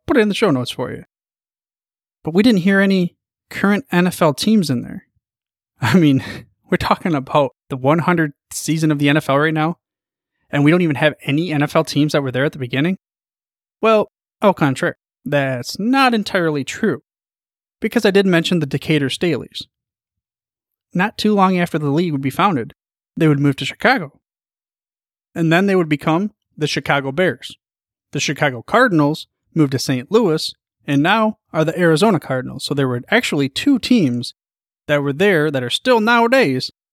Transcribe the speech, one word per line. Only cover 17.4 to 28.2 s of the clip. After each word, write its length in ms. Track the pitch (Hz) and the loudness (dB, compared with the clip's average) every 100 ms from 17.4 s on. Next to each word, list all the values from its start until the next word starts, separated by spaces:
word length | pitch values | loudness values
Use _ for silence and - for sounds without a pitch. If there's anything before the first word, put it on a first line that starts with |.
| _ _ _ _ | _ _ _ _
because 260 | 220 240 214 | -4 0 2
I 60 | |
did 140 | 190 196 | 2 4
mention 340 | 170 170 180 | 2 0 -2
the 60 | 143 | -2
Decatur 440 | 147 - 156 135 | -4 -2 -2 -2
Staleys. 580 | - 175 127 - - - _ _ _ _ _ _ _ _ _ _ _ _ | -2 -2 -4 -6 -16 -18 _ _ _ _ _ _ _ _ _ _ _ _
Not 240 | 175 202 - | -4 -4 -2
too 160 | 214 | 0
long 240 | 208 190 180 | 2 2 2
after 200 | 175 165 | 0 -2
the 120 | 147 | 0
league 220 | 143 180 | 0 0
would 100 | 143 | -2
be 80 | 139 | -2
founded, 440 | - 196 151 135 - _ _ _ - | 0 0 0 -4 -12 _ _ _ 0
they 120 | 160 | 2
would 120 | 143 | 2
move 160 | 143 131 | 0 -2
to 80 | 135 | -6
Chicago. 540 | - 220 262 160 _ _ _ _ _ _ _ _ _ _ _ _ - | -2 0 0 -2 _ _ _ _ _ _ _ _ _ _ _ _ -4
And 160 | 165 | 0
then 160 | 170 196 | 2 2
they 80 | 185 | 0
would 140 | 160 | 0
become 420 | 151 - 160 208 - _ - | -2 -2 -2 -4 -8 _ -8
the 100 | 147 | -6
Chicago 440 | - - 143 135 | -4 -2 -2 -2
Bears. 460 | 135 185 - - - _ _ _ _ _ | -2 -2 -2 -10 -20 _ _ _ _ _
The 80 | 147 | -6